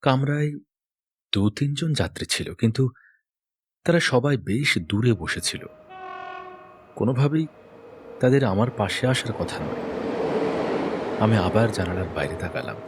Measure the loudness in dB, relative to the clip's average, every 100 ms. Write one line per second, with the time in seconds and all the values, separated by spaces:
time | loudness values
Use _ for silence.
0 | 4 4 2 0 -2 -4 -14 _ _ _
1 | _ _ _ 2 2 2 -2 -2 -2 0
2 | -2 -4 -6 -4 -6 0 0 2 0 -2
3 | _ _ _ _ _ _ _ _ 2 4
4 | 4 2 2 0 0 0 2 0 0 2
5 | 4 2 0 -4 -4 -6 -10 -18 -20 -16
6 | -14 -12 -12 -12 -14 -16 -20 -20 -20 -2
7 | 0 4 2 2 -2 -8 -20 -20 -20 -20
8 | -18 2 4 6 4 2 2 2 -2 0
9 | 0 0 0 -4 -4 -4 -6 -6 -6 -6
10 | -4 -2 -2 0 0 -2 -2 -2 -2 -4
11 | -4 2 4 4 4 2 2 0 -2 -2
12 | -4 -4 -6 -4 -6 -6 -8 -10